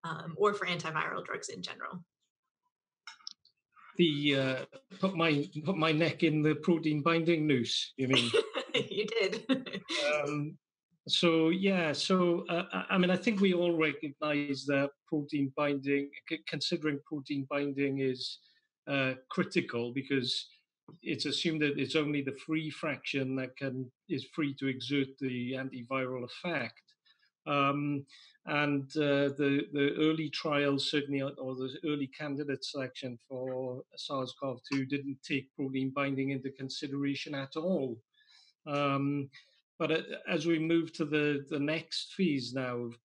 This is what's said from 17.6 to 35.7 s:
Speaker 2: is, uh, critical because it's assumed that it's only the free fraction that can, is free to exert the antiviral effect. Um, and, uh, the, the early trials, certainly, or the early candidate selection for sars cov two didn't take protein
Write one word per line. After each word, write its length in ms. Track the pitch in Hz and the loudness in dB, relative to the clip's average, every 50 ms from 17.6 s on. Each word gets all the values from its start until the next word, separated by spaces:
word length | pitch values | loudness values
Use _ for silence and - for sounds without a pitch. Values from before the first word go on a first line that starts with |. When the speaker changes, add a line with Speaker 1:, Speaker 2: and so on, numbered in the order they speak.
| 143 143 139 135 143 139 135 135 | -2 -2 -2 0 0 0 0 0
Speaker 2:
is, 400 | 135 131 127 123 - - - - _ _ _ _ _ _ _ _ _ - | 0 0 0 -2 -6 -10 -10 -12 _ _ _ _ _ _ _ _ _ -2
uh, 260 | 143 139 135 131 131 131 - _ | 0 0 0 0 -2 -4 -10 _
critical 640 | - - 156 - - 175 139 - - 120 120 120 123 | -2 -2 -2 2 2 -2 -2 0 -2 -4 -4 -2 -4
because 540 | 139 135 - 139 135 117 123 - - - - - _ _ _ _ _ _ - - - | -6 -4 0 0 0 0 0 -4 -4 -6 -10 -18 _ _ _ _ _ _ -20 -20 -16
it's 240 | - - 151 123 - | -6 -6 -4 -4 -2
assumed 360 | 151 131 - - 170 160 156 | -4 -4 -2 0 0 0 2
that 160 | 151 147 143 143 | 0 0 0 0
it's 180 | 143 135 - | -2 0 0
only 260 | 160 151 143 147 143 | 0 0 2 0 -2
the 140 | 139 135 131 - - | -2 -4 -6 -8 -6
free 240 | - 156 160 160 156 | -4 -4 -2 -2 -4
fraction 680 | 147 - - 156 139 135 _ - - 139 135 131 131 135 | -8 -6 -4 -6 -6 -6 _ -4 -2 -2 -2 -2 -2 -4
that 180 | 131 127 - | -4 -6 -8
can, 340 | - 139 135 123 131 131 123 _ _ _ _ | -8 -8 -6 -6 -6 -8 -10 _ _ _ _
is 180 | - 135 131 - - | -4 -4 -4 -8 -6
free 200 | - 160 143 139 | -4 -4 -4 -4
to 120 | 139 135 135 | -2 -2 -2
exert 400 | 131 135 127 120 143 143 139 135 135 _ | -2 -2 -4 -2 0 0 0 -2 -4 _
the 340 | 139 131 127 123 123 123 131 | -6 -4 -4 -4 -4 -4 -4
antiviral 720 | 131 131 135 131 127 120 117 135 131 131 127 131 127 120 | -6 -6 -8 -8 -10 -10 -4 -4 -2 -2 -2 -4 -6 -8
effect. 560 | 117 - - - 180 170 143 123 113 - - _ _ _ _ _ _ _ _ _ _ _ _ _ 156 | -8 -10 -8 -6 -4 -2 -2 -4 -6 -8 -16 _ _ _ _ _ _ _ _ _ _ _ _ _ -2
Um, 580 | 147 143 139 139 143 143 143 147 143 143 139 _ - - - - _ _ _ - | 2 4 4 4 2 2 0 0 -2 -2 -4 _ -18 -20 -20 -20 _ _ _ -2
and, 380 | 151 147 147 147 143 143 139 135 - 156 | 0 2 2 2 2 0 0 -2 0 2
uh, 320 | 151 143 139 139 143 143 139 135 | 4 4 4 4 4 2 2 2
the, 300 | 147 139 139 139 - - - | 2 4 4 2 0 0 0
the 200 | 143 139 143 139 143 | 2 2 2 4 4
early 320 | 156 156 160 160 156 147 | 4 4 4 2 -2 -4
trials, 600 | - - - 160 147 143 143 143 139 139 139 - | -4 -4 -2 0 2 4 4 4 2 2 0 0
certainly, 320 | - 151 139 135 143 139 | 0 0 0 0 -2 -2
or 340 | 135 139 143 - 131 131 131 | -2 -4 -4 -6 -6 -6 -4
the 140 | 127 131 131 131 127 - | -4 -6 -6 -6 -6 -4
early 220 | 160 147 147 139 131 | -2 -2 -2 -2 -6
candidate 580 | - - 156 147 139 139 151 143 135 127 - | -6 -8 -6 -6 -4 -4 -4 -4 -4 -4 -4
selection 520 | - - 143 131 123 - - - 127 123 117 _ _ | -8 -6 -6 -6 -6 -8 -8 -10 -10 -10 -10 _ _
for 560 | 135 127 127 131 127 127 131 127 127 131 - _ _ | -8 -6 -6 -4 -4 -4 -4 -6 -6 -8 -12 _ _
sars 380 | - - - 147 135 131 120 - - | -12 -10 -6 -4 -4 -4 -4 -6 -8
cov 200 | - 135 127 117 _ - | -6 -6 -6 -8 _ -2
two 140 | 139 135 135 | -2 -2 0
didn't 320 | 127 139 143 139 139 139 139 _ | 0 -2 -4 -4 -4 -8 -10 _
take 300 | - 156 135 135 _ _ | -4 -4 -4 -4 _ _
protein 360 | - 143 135 | -6 -6 -4